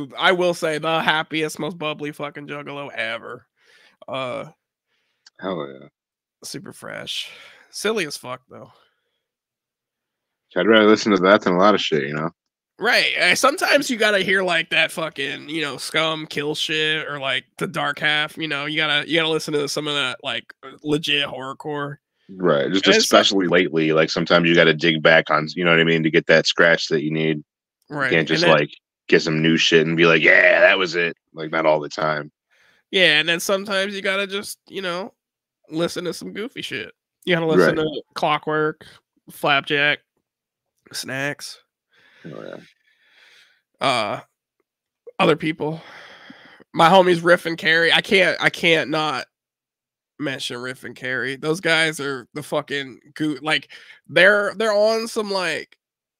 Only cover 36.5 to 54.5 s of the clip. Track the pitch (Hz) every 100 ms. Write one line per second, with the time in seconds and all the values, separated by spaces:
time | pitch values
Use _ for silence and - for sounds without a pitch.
36.5 | 151 - 127 - _ _ _ 180 165 160
37.5 | 180 165 160 156 147 - - 160 151 156
38.5 | 156 151 - - - _ _ - - 151
39.5 | 139 - 147 147 139 _ _ _ _ _
40.5 | _ _ _ _ - 117 131 143 135 -
41.5 | - _ _ _ _ _ _ 85 55 50
42.5 | 50 - _ _ _ _ _ _ _ _
43.5 | _ _ - 143 123 104 127 - _ _
44.5 | _ _ _ _ _ - - 175 151 160
45.5 | - 151 160 - - - - - - -
46.5 | - - - 165 190 180 170 170 180 165
47.5 | 165 160 165 165 165 - 196 170 - 156
48.5 | - 175 160 123 156 156 131 - _ _
49.5 | _ _ _ _ _ _ - 143 131 -
50.5 | 123 127 120 113 117 127 127 127 135 156
51.5 | 170 165 160 160 156 139 131 113 147 -
52.5 | 151 - 143 135 107 147 - 156 131 151
53.5 | 151 - - - - - 160 190 208 202